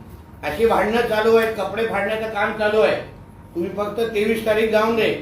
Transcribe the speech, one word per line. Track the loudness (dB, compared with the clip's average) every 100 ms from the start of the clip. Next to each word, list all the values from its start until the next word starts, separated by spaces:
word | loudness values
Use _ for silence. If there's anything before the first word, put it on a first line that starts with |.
| -20 -20 -20 -12
अशी | -8 0 2
भांडणं | 2 2 0 0
चालू | 2 4 4
आहेत, | 2 -2
कपडे | -4 -2 -2
फाडण्याचं | -2 -2 -4 -4
काम | -2 -2 -2
चालू | 0 4
आहे. | 2 2 -6 -16 -20 -20 -12
तुम्ही | -6 -6
फक्त | -4 -6 -2
तेवीस | -2 0 0 0 0
तारीख | 2 2
जाऊन | 2 2 2
दे, | 0 -2